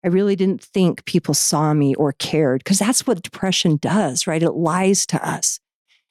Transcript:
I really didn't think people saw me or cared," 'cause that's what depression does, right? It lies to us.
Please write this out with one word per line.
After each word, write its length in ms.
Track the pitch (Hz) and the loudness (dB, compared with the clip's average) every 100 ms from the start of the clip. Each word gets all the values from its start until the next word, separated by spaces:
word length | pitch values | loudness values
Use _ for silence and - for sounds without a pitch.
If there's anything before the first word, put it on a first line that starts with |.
I 60 | 180 | 0
really 260 | 185 202 | 0 0
didn't 280 | 190 190 185 | 0 0 -2
think 420 | - 196 180 - | -6 0 0 0
people 300 | - 180 - | -2 -2 0
saw 380 | 147 - 156 151 | 0 0 0 2
me 200 | 151 143 | 2 2
or 180 | 135 147 | 2 -2
cared," 520 | 139 - 156 147 131 | -2 -4 0 0 0
'cause 140 | - 196 | 0 0
that's 280 | 208 262 - | 2 0 -2
what 160 | 190 | -4
depression 540 | - - 190 180 185 151 | -4 -6 -4 0 0 0
does, 500 | - 202 175 127 - | 0 0 0 -2 -2
right? 160 | 160 | 0
It 100 | 165 | 0
lies 540 | - 165 175 190 196 - | 0 0 0 2 2 0
to 200 | 165 - | -4 -4
us. 340 | - - - _ _ _ _ _ | -4 -4 -6 _ _ _ _ _